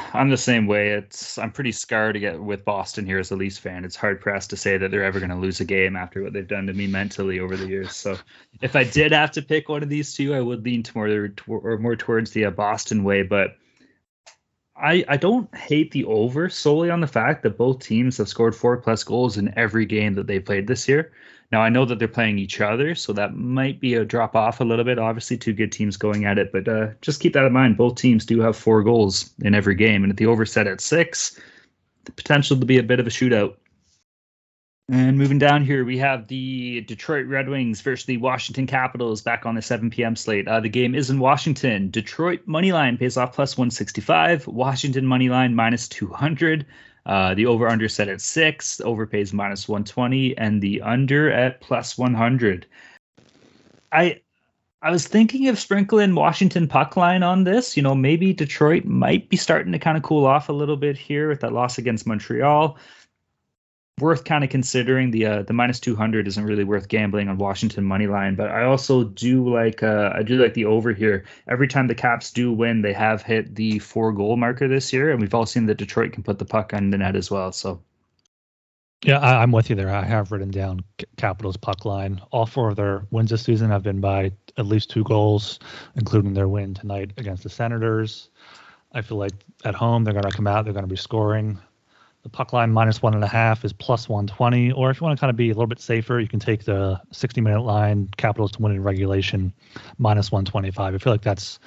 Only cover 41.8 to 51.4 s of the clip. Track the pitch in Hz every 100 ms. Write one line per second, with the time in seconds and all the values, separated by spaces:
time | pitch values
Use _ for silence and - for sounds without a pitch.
41.8 | 98 113 107 - 170 175 - 156 190 170
42.8 | 135 120 123 127 123 - 139 - 120 -
43.8 | 101 - - 160 165 165 - 113 135 131
44.8 | 143 135 131 127 127 127 127 117 113 120
45.8 | - - 101 - 143 147 160 160 143 -
46.8 | - _ - 95 92 98 120 117 117 113
47.8 | 110 - 101 101 - 160 156 151 - -
48.8 | 113 110 107 104 101 101 101 98 - 104
49.8 | 104 - 123 131 127 - 110 104 98 104
50.8 | 110 123 135 143 151 117